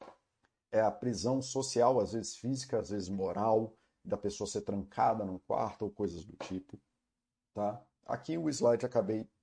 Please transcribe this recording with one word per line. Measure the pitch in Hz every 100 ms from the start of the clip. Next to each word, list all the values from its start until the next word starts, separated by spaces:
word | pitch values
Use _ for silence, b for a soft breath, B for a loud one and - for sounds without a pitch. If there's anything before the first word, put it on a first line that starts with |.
| - - _ _ _ _ _
é | 110
a | 107
prisão | - 123 101 113 135
social, | 131 135 127 117 120 127
às | 95
vezes | 113 98 -
física, | 117 135 - 113
às | 98
vezes | 104 90
moral, | 98 92 90 110 110 113 b b b
da | - 101
pessoa | 101 - 104
ser | 107
trancada | 101 101 98 - 120 113 98
num | 92
quarto | - - 110 -
ou | 104
coisas | - 101 85
do | 101 -
tipo, | - 92 - - _ _ _ _ _ _ _
tá? | - 104 113 - _ -
Aqui | 127 - 165
o | 160
slide, | 135 120 117 123
acabei | 117 98 110 - _